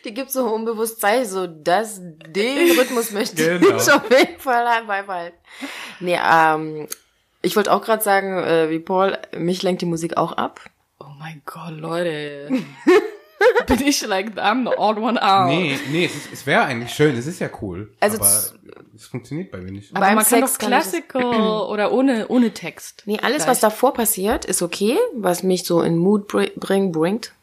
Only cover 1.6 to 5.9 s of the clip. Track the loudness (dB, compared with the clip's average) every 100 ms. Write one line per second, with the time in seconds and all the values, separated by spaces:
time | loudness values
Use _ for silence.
1.6 | 0 0 0 -10 -16 -18 -8 -2 -2 2
2.6 | 4 4 2 0 -4 -4 -4 0 0 6
3.6 | 4 6 4 4 6 4 4 0 0 0
4.6 | 2 0 -2 -6 -4 -8 -8 _ _ -14
5.6 | -14 -12 -16